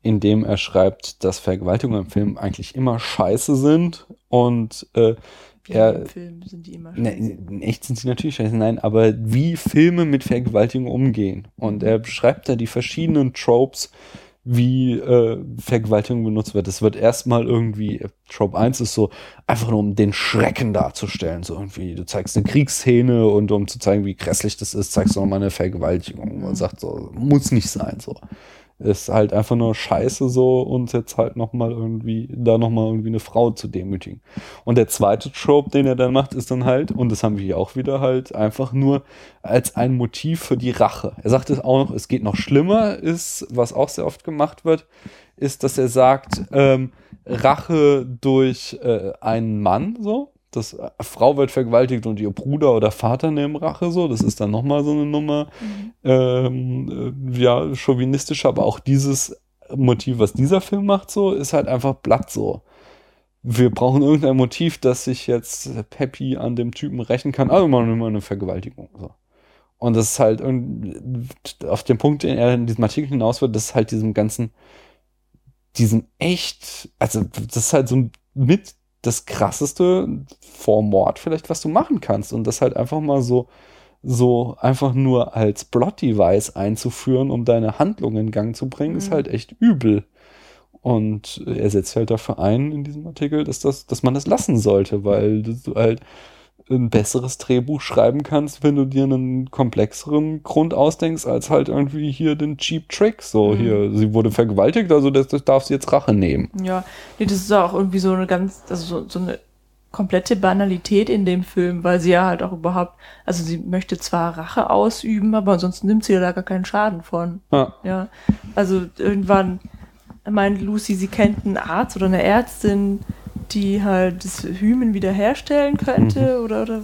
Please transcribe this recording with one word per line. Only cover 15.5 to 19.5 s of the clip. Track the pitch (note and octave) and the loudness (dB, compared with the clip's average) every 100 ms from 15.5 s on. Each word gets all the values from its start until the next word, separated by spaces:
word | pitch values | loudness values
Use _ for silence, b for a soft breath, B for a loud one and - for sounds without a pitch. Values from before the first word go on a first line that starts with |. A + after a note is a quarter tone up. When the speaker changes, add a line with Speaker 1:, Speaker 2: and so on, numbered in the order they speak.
| A#2 | -14
Speaker 1:
Vergewaltigung | - A#2 A2 G#2+ G#2+ A#2+ | -2 -2 2 0 0 -2
benutzt | A2 G#2+ G#2+ | 0 -2 -2
wird. | G2+ F#2+ | -4 -4
Es | - | 0
wird | G#2+ - | 0 4
erstmal | A2 B2 B2+ A#2 A#2+ | 2 2 0 0 2
irgendwie, | A#2+ A2+ G#2 G#2+ - | 0 0 -4 -6 -6
äh, | G2 _ _ | -10 _ _
Trope | - G2+ F2 | -2 -2 2
eins | A2+ C3 | 0 0
ist | A2+ | -4
so, | - G2+ B B B | 0 0 B B B
einfach | - | -2